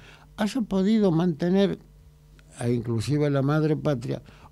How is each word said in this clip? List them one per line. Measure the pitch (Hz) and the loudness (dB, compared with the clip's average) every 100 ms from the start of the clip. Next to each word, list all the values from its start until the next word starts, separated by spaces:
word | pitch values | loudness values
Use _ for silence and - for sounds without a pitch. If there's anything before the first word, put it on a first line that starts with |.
| - - - - | -20 -20 -14 -6
haya | 208 - | -4 -4
podido | 202 190 190 220 196 | -2 0 2 2 2
mantener, | 160 180 143 175 190 196 - - - - - - - - - | 2 0 0 0 2 2 0 -12 -20 -20 -20 -20 -20 -18 -6
e | 120 | -2
inclusive | 120 117 113 117 147 147 | -2 -2 -4 0 0 0
la | 139 | 0
madre | 139 156 151 143 | 2 2 2 0
patria, | 143 131 131 135 - - - | -2 -2 -4 -8 -12 -20 -20